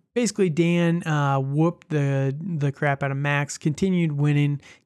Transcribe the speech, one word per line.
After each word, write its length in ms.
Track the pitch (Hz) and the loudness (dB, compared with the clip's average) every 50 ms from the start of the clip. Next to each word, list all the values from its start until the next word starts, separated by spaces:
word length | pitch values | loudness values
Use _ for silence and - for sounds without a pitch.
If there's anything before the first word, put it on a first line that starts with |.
| _ _ - | _ _ -4
basically, 360 | 240 247 208 - - 196 185 | -2 -2 -2 0 0 0 0
Dan, 520 | 151 160 170 170 175 175 170 170 165 170 - | 2 2 2 2 4 2 2 2 0 0 -2
uh, 320 | 170 151 147 143 139 139 135 | -2 -2 0 0 0 0 0
whooped 480 | 135 135 139 147 160 170 170 - - - | -2 -2 0 0 0 0 0 -4 -8 -4
the, 480 | 156 147 143 139 139 135 135 135 135 147 | -2 -2 0 0 0 0 0 -2 -4 -4
the 320 | 165 196 170 151 139 143 135 | -6 -6 -4 -2 -2 -2 -2
crap 300 | - - 147 139 135 143 | -2 0 -2 0 0 -2
out 80 | 139 | -4
of 60 | 135 | -4
Max, 420 | 135 143 143 143 143 143 139 - - | -2 -2 -2 0 -2 -2 -4 -6 -4
continued 540 | - 160 147 - 196 190 185 180 170 160 147 | -4 -4 -2 0 0 0 2 2 2 0 0
winning. 480 | 143 147 147 147 143 143 143 143 143 - - - - _ | 0 2 2 2 4 2 2 0 -4 -8 -14 -20 -20 _